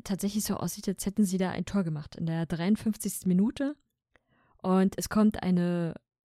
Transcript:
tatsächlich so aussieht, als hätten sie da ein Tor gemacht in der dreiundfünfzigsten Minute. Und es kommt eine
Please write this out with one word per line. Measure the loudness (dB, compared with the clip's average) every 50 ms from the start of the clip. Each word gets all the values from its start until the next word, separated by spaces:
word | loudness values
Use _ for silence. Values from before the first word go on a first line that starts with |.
| -6
tatsächlich | -6 -6 -2 -2 -2 -2 -2 -2
so | -2 -4
aussieht, | -4 -4 -6 -6 -6 -6 -6
als | -6 -4 -4
hätten | -4 0 2 2
sie | 2 2 0
da | 0 -2
ein | -2 -4 -6
Tor | -2 0 0 0
gemacht | 0 -2 -6 -8 -10 -8
in | -6 -4
der | -2 -2 -2 -2
dreiundfünfzigsten | -2 -2 -2 2 2 2 2 2 -2 -4 -2 -4 -6 -6 -4 0 2
Minute. | 4 4 4 2 0 -2 -4 -4 -4 _ _ _ _ _ _ _ _ _ _ _ _ _ _ _ _ _
Und | 0 2 4 4 4 4 2 -2
es | -6 0
kommt | 2 4 4 4 4 2 0
eine | 2 2 2 2 2 0 0 -2 -4 -4 -8 _ _ _ _ _